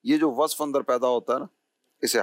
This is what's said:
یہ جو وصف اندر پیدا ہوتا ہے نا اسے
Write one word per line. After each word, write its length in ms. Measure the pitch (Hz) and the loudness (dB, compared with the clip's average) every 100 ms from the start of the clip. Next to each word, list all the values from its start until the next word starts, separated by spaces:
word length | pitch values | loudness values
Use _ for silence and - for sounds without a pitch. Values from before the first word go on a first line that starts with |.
یہ 160 | 120 151 | 0 2
جو 120 | 156 | 2
وصف 320 | 123 151 - | 2 0 -2
اندر 180 | 151 135 | -2 -2
پیدا 280 | 117 123 127 | 0 0 2
ہوتا 260 | 120 - | 0 -2
ہے 40 | 127 | -4
نا 80 | 190 _ _ _ _ - | -6 _ _ _ _ -6
اسے 200 | 113 117 | -2 0